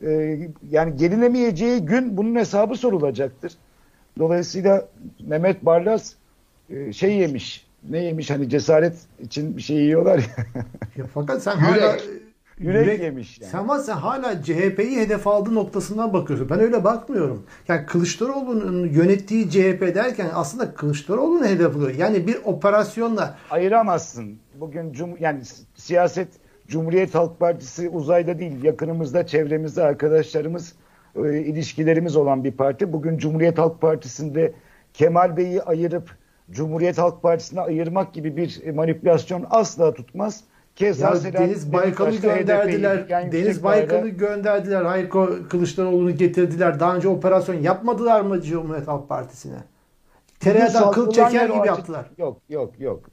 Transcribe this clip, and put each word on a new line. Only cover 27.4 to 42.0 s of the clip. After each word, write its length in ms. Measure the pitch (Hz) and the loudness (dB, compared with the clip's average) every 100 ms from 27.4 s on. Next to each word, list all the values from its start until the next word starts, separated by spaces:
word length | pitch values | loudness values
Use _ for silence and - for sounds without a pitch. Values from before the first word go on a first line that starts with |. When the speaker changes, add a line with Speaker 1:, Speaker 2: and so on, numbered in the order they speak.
| 175 175 131 - 175 | 0 0 -6 -8 -6
Speaker 1:
uzayda 500 | 165 143 175 170 170 | -4 2 2 2 -4
değil, 240 | 175 135 | -6 -2
yakınımızda, 640 | 147 156 160 165 151 160 170 | -2 0 -2 -4 -2 -2 0
çevremizde 560 | 147 147 156 156 151 | 0 0 -2 -2 0
arkadaşlarımız, 920 | 156 - 151 156 156 160 151 170 170 - _ _ _ - | 0 2 2 2 2 -4 -4 -8 -10 -20 _ _ _ -4
e, 240 | 147 151 | -2 -2
ilişkilerimiz 760 | 151 156 143 - 160 165 170 147 | -4 -4 -6 -2 2 2 2 2
olan 280 | 143 135 | 2 0
bir 80 | 131 | -2
parti. 420 | - 135 135 196 | 0 -2 0 -4
Bugün 240 | 156 156 160 | -2 -4 -2
Cumhuriyet 400 | 151 156 170 160 | -2 2 2 2
Halk 240 | 160 165 | 0 2
Partisi'nde 720 | 160 156 131 - 151 143 160 - _ _ _ | 0 0 -4 -10 -6 -2 -2 -2 _ _ _
Kemal 440 | - 156 170 180 165 | 2 4 4 2 2
Bey'i 240 | 180 180 | -2 -2
ayırıp 540 | - 165 170 170 170 - _ _ - | -2 -2 -2 -4 -8 -20 _ _ -16
Cumhuriyet 460 | 95 156 160 175 165 | -8 -6 0 0 2
Halk 240 | 175 170 | 0 2
Partisi'ne 400 | 170 170 165 180 | 0 0 -2 -6
ayırmak 520 | 165 160 165 185 190 | -4 -2 -2 -2 -4
gibi 240 | 160 156 143 | -6 -8 -4
bir, 240 | 165 - | -6 -6
e, 80 | 160 | -8
manipülasyon 760 | 151 165 160 180 165 165 180 - | -2 -2 0 2 2 2 -8 0
asla 440 | 170 170 - 165 | 0 2 2 2
tutmaz. 500 | - 120 180 214 202 _ _ _ - | 0 -8 -8 -6 -8 _ _ _ -2
Keza 320 | 202 147 - | -2 2 2
Speaker 2:
Ya 80 | 180 | 2
Speaker 1:
Selahattin 280 | 190 180 | 0 0
Speaker 2:
Deniz 300 | 180 202 147 | 0 0 -2
Baykal'ı 340 | 175 185 180 | 0 0 0